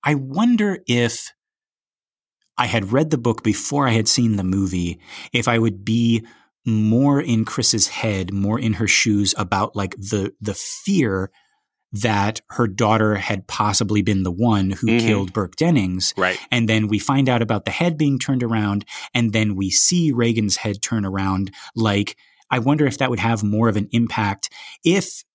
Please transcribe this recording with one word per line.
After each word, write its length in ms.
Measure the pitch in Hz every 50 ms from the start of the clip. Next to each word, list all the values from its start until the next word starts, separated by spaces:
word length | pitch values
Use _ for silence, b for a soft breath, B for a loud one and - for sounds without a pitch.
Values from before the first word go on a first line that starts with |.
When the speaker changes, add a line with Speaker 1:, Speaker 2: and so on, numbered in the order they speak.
| -
Speaker 1:
I 120 | 143 151
wonder 640 | 139 135 131 135 180 226 240 247 214 214 208 185 - _
if 460 | - 120 120 120 113 - - - - _ _ _ _ _ _ _ _ _ _ _ _ _ _ _ _ _ _ _ _ _ _ _ _ _
I 80 | - 123
had 280 | 107 90 117 98 95 117
read 160 | 135 156 156
the 80 | 156
book 260 | 127 117 123 110 - _
before 440 | 110 104 - - - 143 143 143
I 40 | 127
had 160 | 113 113 110
seen 300 | - - - 120 113 107
the 60 | 101 92
movie, 580 | 92 92 98 98 90 90 90 87 87 80 80 B B B B B B B
if 140 | 120 117
I 100 | - 117 117
would 240 | 110 107 95 95 101
be 420 | 110 110 117 117 117 113 110 113 B B B B B B _ _
more 540 | 117 110 107 107 107 113 120 139 143 143 139
in 240 | 165 151 117 110 110
Chris's 440 | - - - 113 - - 110 - -
head, 420 | - - - 113 104 98 92 87
more 280 | 101 98 98 101 110 120
in 140 | - 113 104
her 140 | 85 113
shoes 460 | 101 - - - 117 104 101 101 95 -
about, 380 | - 101 90 104 95 104 - _
like, 200 | 101 98 90 -
the, 360 | - 98 101 110 104 95 - - _
the 140 | 113 107 98
fear 760 | - - - - - - - 202 185 135 110 95 95 95 98 _ _ _ _ _ _ _ _ _ _ _ _ -
that 460 | 104 107 117 107 101 98 104 110 - _ _
her 160 | - - 120
daughter 480 | 107 95 98 120 104 110 110 110 107 107
had 320 | 98 92 - 101 98 90
possibly 540 | - - - 107 107 101 - 113 95 107 104
been 220 | 95 101 104 95 92
the 80 | 92
one 380 | 87 90 117 120 110 101 95 95
who 160 | 98 - -
Speaker 2:
Mm-hmm. 180 | 113 117 120 113
Speaker 1:
killed 260 | 113 107 98 98 90 -
Burke 240 | 107 95 87 -
Dennings. 560 | - 151 170 170 131 98 92 90 92 92 - -
Speaker 2:
Right. 240 | - 92 90 92 B B B
Speaker 1:
And 200 | - 123 117 107
then 180 | 110 110 107
we 120 | 101 107 101
find 280 | - - 139 139 139
out 140 | 131 123 117
about 240 | 117 110 113 101 -
the 60 | -
head 260 | - - 165 175 160
being 200 | 147 156 143 139
turned 260 | 123 - - 135 127 120
around, 420 | 113 117 110 104 104 101 101 - B B B B B B
and 200 | 123 117 113 104
then 220 | 113 110 107 101
we 120 | 92 98 95
see 420 | - - - - 185 175 165 156 131
Reagan's 420 | 120 120 117 117 117 110 101 -
head 260 | - - 110 101 101
turn 220 | - - 117 113 98
around. 480 | 95 95 98 95 95 95 95 98 92 B B B B B
Like, 400 | 113 110 107 101 101 104 - - b b b b b b _
I 100 | 127 127
wonder 260 | 113 135 147 147 151
if 140 | 135 131 -
that 100 | 139 127
would 100 | 123 113
have 240 | - 117 117 107 107
more 240 | 104 104 107 113
of 80 | 117 98
an 140 | 104 101 -
impact 580 | - 117 117 110 - - 107 101 98 - - - B B B B B B -
if 400 | 165 175 202 180 - - - - _ _